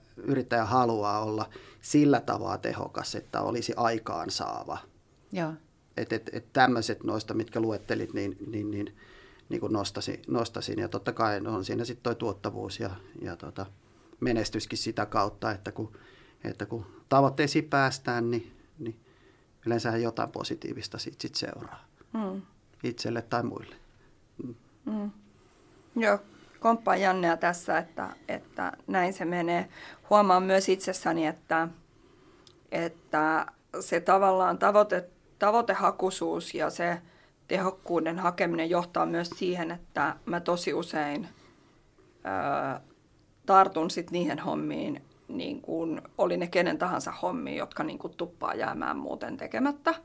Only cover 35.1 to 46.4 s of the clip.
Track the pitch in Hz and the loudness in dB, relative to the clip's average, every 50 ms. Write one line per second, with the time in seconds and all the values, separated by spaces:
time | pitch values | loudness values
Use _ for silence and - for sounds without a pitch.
35.1 | - _ _ _ _ - 202 208 220 240 233 202 185 180 196 180 180 - 190 185 | -12 _ _ _ _ 0 2 4 4 4 4 2 2 2 2 2 2 2 0 0
36.1 | 190 - 170 165 165 170 170 - - - 151 160 175 - 170 175 175 175 - - | 0 0 -2 -2 -2 -2 -4 -4 -4 -2 -2 -2 -2 -2 -2 -2 -2 -4 -6 -14
37.1 | - - - _ _ _ _ - 185 190 185 190 190 - - - 175 165 160 160 | -20 -20 -20 _ _ _ _ -2 -2 0 0 0 -2 -4 -4 -2 0 0 0 0
38.1 | 170 180 190 175 175 - 190 170 170 165 160 165 180 175 175 175 - 170 165 170 | -2 0 0 0 2 2 0 0 0 0 0 2 2 0 0 0 0 0 0 0
39.1 | 170 170 170 170 - - 190 180 180 175 165 165 170 175 - - - - - 160 | 0 -2 -4 -4 -6 -4 -2 -2 -2 -2 -4 -6 -8 -10 -14 -8 -4 -2 -2 -2
40.1 | - - - 226 175 170 175 165 175 175 175 170 147 165 170 - - 156 147 143 | -2 -4 -6 -6 -4 -2 0 0 -2 0 0 -2 -2 -2 -4 -4 -4 -2 -2 -2
41.1 | 143 151 170 - - - - - - _ _ _ _ _ _ _ _ _ _ _ | -4 -6 -8 -10 -14 -20 -20 -20 -20 _ _ _ _ _ _ _ _ _ _ _
42.1 | _ _ - - 95 92 - 143 143 143 139 139 127 - - - _ _ _ _ | _ _ -8 -4 -4 -2 -2 -2 -2 -2 -2 -4 -6 -8 -10 -16 _ _ _ _
43.1 | _ _ _ _ _ _ _ - 196 190 190 185 - 160 160 185 - 180 170 - | _ _ _ _ _ _ _ 8 8 8 8 8 4 0 -2 -2 -2 -4 -6 -4
44.1 | 165 175 175 - 131 147 - 180 156 151 151 151 151 156 151 - - - - - | -2 -2 0 0 -2 -2 -2 -2 -2 -2 -2 -4 -4 -4 -4 -6 -6 -8 -10 -16
45.1 | - _ _ - - - 156 - - - - - 160 165 165 165 151 - - - | -20 _ _ -10 -8 -6 -6 -6 -8 -8 -6 -6 -4 -4 -2 -4 -4 -6 -8 -10
46.1 | - - 196 180 175 180 | -2 0 2 2 2 0